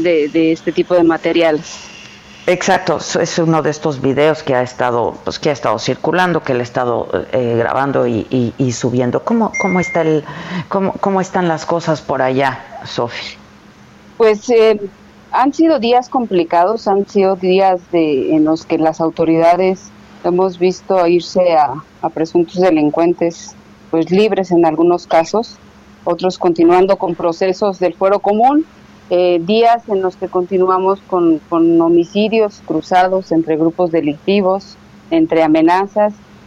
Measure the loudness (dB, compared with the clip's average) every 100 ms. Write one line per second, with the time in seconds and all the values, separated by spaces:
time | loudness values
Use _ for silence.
0 | 0 0 0 0 0 0 -4 -4 0 2
1 | 2 0 0 0 2 0 -6 -18 -20 -20
2 | -20 -20 -20 -8 -2 -2 0 0 0 -4
3 | -4 -4 -2 -2 0 0 0 -2 -4 -2
4 | -2 2 2 0 -2 -2 -2 -4 -2 0
5 | -2 -6 -8 -4 -4 -2 -2 -2 -4 -4
6 | -2 0 0 -2 -2 -4 -4 -4 -2 -2
7 | -4 -6 -2 -2 0 0 0 0 -2 0
8 | 0 -2 -2 -2 -2 -2 -4 -2 -2 -2
9 | -2 -2 -2 -2 -2 -4 -4 -2 -2 -2
10 | 0 -2 -4 -14 -10 -10 -6 -4 -4 -4
11 | -2 -2 -2 -2 -2 -4 -4 -4 -2 -4
12 | -4 -2 0 0 -2 -4 -14 -18 -12 -8
13 | -8 -8 -14 -18 -20 -20 -20 -20 -20 -20
14 | -10 0 2 2 2 4 4 2 -4 -14
15 | -20 -20 -6 0 0 2 2 2 2 0
16 | 0 -4 -2 -2 0 2 2 0 0 0
17 | 0 0 2 0 0 2 2 0 0 0
18 | 2 0 0 2 2 0 -2 0 0 0
19 | -4 -2 0 2 4 4 2 -2 -8 -20
20 | -20 -8 -2 0 0 0 -2 -2 -2 0
21 | 2 2 0 -2 2 2 2 -2 -14 -10
22 | -8 -4 -2 0 0 0 2 2 0 0
23 | -2 0 -4 -6 -18 -20 -20 -20 -6 -4
24 | 0 2 2 0 0 2 2 2 0 0
25 | 0 0 0 -2 -6 -12 -20 -20 -20 -10
26 | -6 -2 -4 -2 -2 2 4 4 2 0
27 | -4 -4 -4 -2 -2 -2 -4 -2 -4 0
28 | 0 0 0 2 2 2 -2 -10 -20 -16
29 | -4 0 2 0 0 2 2 2 -2 -4
30 | -4 -6 -6 -4 -2 0 0 0 0 -2
31 | -4 0 2 0 -2 0 2 4 4 2
32 | 0 0 0 0 0 -4 -8 -6 0 2
33 | 2 0 -2 -2 0 0 0 0 -2 0
34 | -2 -4 -2 0 0 -2 -6 -20 -20 -20
35 | -4 0 2 2 2 4 4 2 0 0
36 | -2 -2 -20 -20